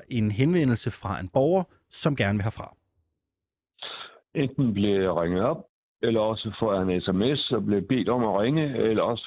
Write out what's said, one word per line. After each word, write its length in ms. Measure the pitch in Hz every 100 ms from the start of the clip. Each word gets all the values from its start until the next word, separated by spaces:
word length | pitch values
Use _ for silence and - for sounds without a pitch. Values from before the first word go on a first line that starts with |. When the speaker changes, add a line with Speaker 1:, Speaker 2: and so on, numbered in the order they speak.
| -
Speaker 1:
en 220 | 120 107
henvendelse 600 | 101 147 180 135 117 113
fra 300 | - 98 71
en 80 | 92
borger, 360 | 131 147 185 175 _ _
som 260 | - 156 135
gerne 220 | 101 104
vil 40 |
herfra? 340 | 101 - - - _ _ _ _ _ _ _ _ _ - - - - - _
Speaker 2:
Enten 400 | - 135 139 123
bliver 260 | 101 101 98
jeg 160 | 95 82
ringet 260 | 85 90
op, 220 | 123 160 - _ _ _
eller 180 | 117 110
også 320 | 107 110 110 -
får 140 | 113
jeg 80 | 98
en 180 | 92 90
S 80 | 98
M 100 | 92 123 139
S 160 | -
og 140 | 117 104
bliver 160 | 101 92
bedt 200 | 127 92
om 160 | 123
at 160 | 110 98
ringe, 360 | 117 156 147 117
eller 260 | 110 107
også 220 | 90 117